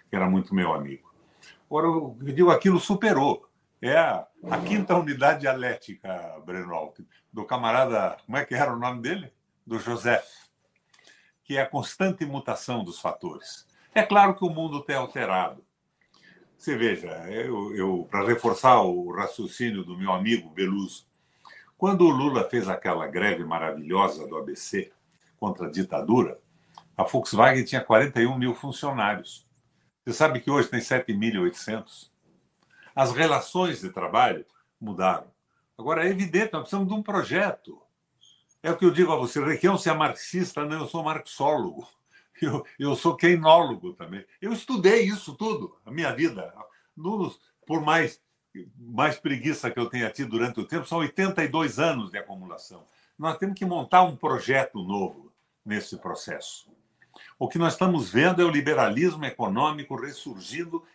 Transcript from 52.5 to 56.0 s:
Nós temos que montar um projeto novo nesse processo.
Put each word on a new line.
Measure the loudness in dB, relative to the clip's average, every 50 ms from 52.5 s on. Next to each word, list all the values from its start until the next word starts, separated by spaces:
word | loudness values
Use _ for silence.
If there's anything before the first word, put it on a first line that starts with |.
| -16 -18 -18 -20 -20 -20 -20 _ _ _ _ _ _
Nós | -6 -6 -4 -4
temos | -2 -4 -4 -4
que | -4 -4
montar | -4 -4 -4 0 4 6 6
um | 6 6 2
projeto | -2 -2 -2 -2 -2 0 0 0 0 0 -2 -6 -10 -6
novo | -4 -4 -4 -4 -4 -8 -12 -20 -20 _ _ _ _ _ _ -10
nesse | -6 -6 -6 -6 -8 -12
processo. | -12